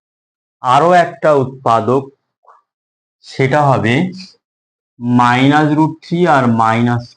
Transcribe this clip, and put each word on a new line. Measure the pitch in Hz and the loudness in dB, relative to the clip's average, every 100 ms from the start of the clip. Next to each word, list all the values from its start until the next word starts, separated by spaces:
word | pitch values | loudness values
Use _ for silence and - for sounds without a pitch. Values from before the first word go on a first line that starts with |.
| _ _ _ _ _ _ | _ _ _ _ _ _
আরো | 127 135 165 | 0 2 4
একটা | 180 170 - 156 | 2 0 -2 0
উৎপাদক, | 143 127 135 131 113 110 135 135 _ _ _ _ _ _ _ _ _ _ _ | 0 -2 -4 -2 0 0 -2 -4 _ _ _ _ _ _ _ _ _ _ _
সেটা | - - 131 151 | -14 -4 0 0
হবে | 143 120 107 131 185 180 - _ _ _ _ _ _ - | 0 0 0 0 -2 -8 -20 _ _ _ _ _ _ -10
মাইনাস | 120 123 123 123 135 151 156 | -2 0 2 2 2 2 0
রুট | 151 156 - | 0 -2 -4
থ্রি | - 170 175 | -8 -2 0
আর | 143 123 | 2 0
মাইনাস | 113 110 113 120 120 120 | 0 0 0 -2 -2 -6